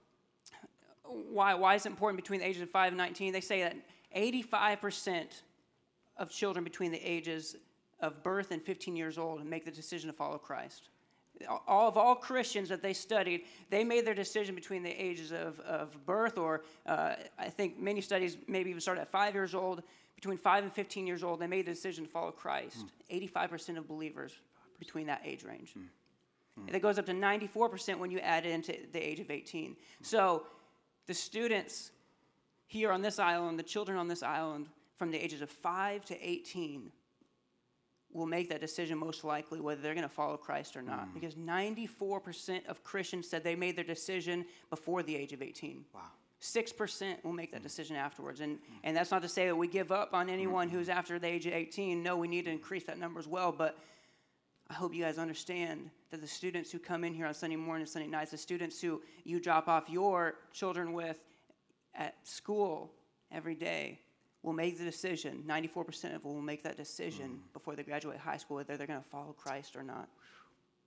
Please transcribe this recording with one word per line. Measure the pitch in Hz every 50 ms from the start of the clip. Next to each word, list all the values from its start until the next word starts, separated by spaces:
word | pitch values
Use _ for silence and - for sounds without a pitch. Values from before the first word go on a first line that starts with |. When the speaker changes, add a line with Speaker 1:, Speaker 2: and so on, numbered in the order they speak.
| _ _ _ _ _ _ _ _ - - - - - - _ _ - - - _ -
Speaker 1:
why, | - 247 226 214 - - 202 196 202 190
why | 175 190 190 196
is | 208 208
it | 214
important | 202 156 190 214 196 185
between | 180 - 196 190
the | 175
ages | 185 190 175 175
of | 175
five | - 190 190 185
and | 180
nineteen? | 180 180 175 - - 196 190 190
They | 190
say | 185 - 208 190 180
that | 170 160 - - - - - - - -
eighty-five | 185 208 240 240 254 226 - - 202 - 214 208 208
percent | - 202 190 - - 202 180 170 156 - - - - _ _ _ _ _ _ _ _ _ _ _ _ _ -
of | - 196 160
children | - - - 202 185 180 170
between | 170 170 - 185 170
the | 165 165
ages | - 175 175 170 165 165 165 160 156 - - - - _ _ _ _ _ _ -
of | - 156 151 147 -
birth | 180 185 196 196 196
and | 175 160
fifteen | 160 - 190 175 - 196 175
years | 165 165 160 156 165
old | 165 165 160 151 147
make | 151 160 165 160
the | 165
decision | 151 156 156 - 175 170 151 160
to | 151
follow | - 151 143 147 147
Christ. | - - 143 123 120 - - - - - _ _ _ _ _ _ _ _ - - - - - - -
All | - 202 196 220 226
of | -
all | 220 214 247 247
Christians | 247 - - 262 254 240 247 - 208 196 165
that | 190 175
they | - 196 190
studied, | - - - 226 214 190 180 175 170 170 - - - - -
they | 190 202 220
made | 233 233 240 233
their | 226 214
decision | 190 196 190 - 220 208 196 190
between | 180 - - 196 185 175
the | 175
ages | - - - 185 175 165 160 151 165
of, | 165 170 165 156 160
of | - - 165 151 151 147 151 147 139
birth, | 143 180 214 226 226 220 196
or, | 170 160 156 151 156 - - - -
uh, | - 160 151 156 160 - - - - -
I | - 190 208
think | - - 202 175 - -
many | 185 196 208 202
studies | 190 - 202 185 185 180 170 - -
maybe | - 196 185 185 185
even | 180 165
started | 156 185 185 175
at | 156 -
five | - 190 202 208 196
years | 196 190 180 185
old. | 190 185 185 185 175 170 - - - - _ _
Between | - - 196 190 170
five | - 196 180 202 202
and | 196 -
fifteen | - 196 196 - 208 190
years | 180 175 170 170
old, | 175 170 165
they | 175 170
made | 185 190 185
the | 175 170
decision | 165 - 196 170 160 160
to | 151
follow | - 165 170 165 156
Christ. | - - 151 139 139 123 120 - 113
Speaker 2:
Hmm. | 107 95 - - - -
Speaker 1:
Eighty-five | 190 175 185 123 - 165 156 180
percent | 170 160 - - 170 160
of | 156
believers | - 156 156 156 156 151 147 139 135 - - - _ _ _ - - - -
between | 170 - - 160 156
that | 151 139 - -
age | 147 139 - -
range. | 110 113 - - - -
Speaker 2:
Hmm. | 104 92 87 - _ _ _ _ _ _ _ _ _ _ _ - -
Hmm. | - 185
Speaker 1:
And | -
it | 190 180
goes | 208 202 202
up | 185
to | 180 180
ninety-four | 185 196 196 202 208 214 196 - 214 233 233
percent | 190 190 - - 190 165
when | 180 180 180
you | 180
add | - - 165 165 165
it | 175
into | 165 160 160 - 175 - - - 160
the | 165
age | 160 151 156 151
of | - 139
eighteen. | 147 143 - - - 165 156 147 - - - - - - -
So | - - 220 190 190 175 - - - - - - - _ _ _ _ _ _ _
the | - 185
students | - - - - 214 233 233 220 196 - - - - - - - _ _ _ _ _ _ _ _ _ _ _ _ _ _
here | - - 214 220 214 185
on | 185 196
this | 214 202 208
island, | 196 175 170 175 175 170 165 160
the | 165
children | - - 208 214 190 196 185
on | 170
this | 175 170 170 135
island, | 120 151 151 160 156 156 147 147 156 - _ _ _ _
from | - 180 165
the | 160 151
ages | - 165 156 143 147
of | 143
five | - - - 175 175 185 190 202 202 208 196
to | - 190 - -
eighteen, | 175 175 175 - - - 185 170 156 143 139 110 - - _ _ _ _ _ _ _ _ _ _ _ _ _ _ _ _ _ _ _ _ _ _ _ -
will | 170 165
make | 160 165 175 180 175
that | 165 151
decision | 151 156 - - 175 160 165
most | 156 160 160 156 - -
likely | 156 151 151 151 - 160 160
whether | 151 147 151 143 139
they're | 151 156
gonna | 170 165 -
follow | - - 147 147 151
Christ | 147 - - 143 143 139 - -
or | 139 127
not. | 127 135 127 - -
Speaker 3:
Mm. | -
Speaker 1:
Because | - 160 165 151
ninety-four | 156 165 165 170 185 196 208 220 220 233 202 - - 202 196 196 196
percent | 196 185 170 - - - 185 185 -
of | - - - -
Christians | - - 196 185 - - 180 170 -
said | - 165 160
they | 170 170
made | 170 180 180 175
their | 180 170
decision | 165 165 165 - - 190 185 160 170 175 175 175 175 - - - -
before | 160 156 - - 175 180 165
the | 147 156
age | 143 139 123 143
of | 127 135
eighteen. | 127 - - - 143 135 135 139 - -
Speaker 3:
Wow. | 98 90 98 - - _ _ _ -
Speaker 1:
Six | - - - 233 233 233 -
percent | - 214 202 - - 196 196 180 - -
will | 160 175
make | 170 165 165 -
that | 123
Speaker 3:
Mm. | 120
Speaker 1:
decision | 147 - - 160 147 156
afterwards. | 143 139 143 - - 139 143 135 131
And, | 151 147 151 147
Speaker 3:
Mm. | - - 117 101 -
Speaker 1:
and | 151 160
that's | 165 175 170
not | 196 - 170
to | 170
say | - 190 185
that | 185 175
we | 165 175
give | 175 175 190 185 160 185
up | 196 208 - -
on | 180 180 185
anyone | 185 185 190 190 185 185 175 175
Speaker 3:
Mm-mm. | 175
Speaker 1:
who's | 180 175 180
after | 180 180 175 - 175 175
the | 175
age | 170 170 170 160
of | 170 175
eighteen. | 170 165 165 - - 196 190 175 175 170
No, | 175 180
we | 175 170 170
need | 170 175 175
to | 170
increase | 160 156 156 - 190 185 -
that | - 156 -
number | 180 170 170 170
as | 156
well. | 151 160 185 185 175
But | 160 - 160 156 - - - - - - - _ _ _ _ _ _ _ _ _ _ _ _ -
I | -
hope | - 180 175 170
you | 170 170
guys | 160 156 160
understand | 165 165 156 156 - - 180 180 170 165 160 151 - 156 - _ _ -
that | - 160
the | 151 147
students | - - - 185 175 175 160 -
who | - 170
come | 170 - 180 170 170
in | 170 165
here | 160 165
on | 151 151
Sunday | - - 160 160
morning | 156 160 165 160 160 156
and | 147
Sunday | - 170 156 151
nights, | 160 156 156 156
the | - 151
students | - - 180 175 175 160 151 -
who | - 170 160 - - - - - -
you | - 170 175
drop | 175 180 165 160 160 170
off | 165 160 156 165
your | 160 180 190 202 190 180 170 165 160 - - - -
children | - 202 185 180 180 180 170 170
with | 170 170 165 160 160 - - - _ _ _ - _ _ _ _ _ _ _ -
at | - 156 - - - -
school | - - - - - 208 208 202 185 160 151 - 160 - - _ _ _ _ _ -
every | - 160 156 165 165
day | 143 165 170 170 160 147 - - - _ _ _ _ _ _ _ _ -
will | 165 160
make | 160 165 175 170
the | 170 175
decision. | 170 165 - - 185 175 156 - 147 131 131 143
Ninety-four | 151 151 156 160 160 - - -
percent | - 165 - - - 160
of | 156 -
them | 143 147
will | 147 143
make | 151 147 151 -
that | 160 -
decision | - 147 - - - 165 170 - - 135 131
Speaker 3:
Mm. | 123 135 - - -
Speaker 1:
before | 143 - - 147
they | 139 143
graduate | 147 147 147 151 151 131 120
high | 143 156 147
school, | 143 - - 147
whether | 139 143 - 143
they're | 143 143
gonna | 139 151 131 135
follow | - - 143 143 151 147
Christ | - - 143 135 139 143 - -
or | 139 135
not. | 135 120 113 - - _ _ - - - - - _ _ _ _ _ _ _ _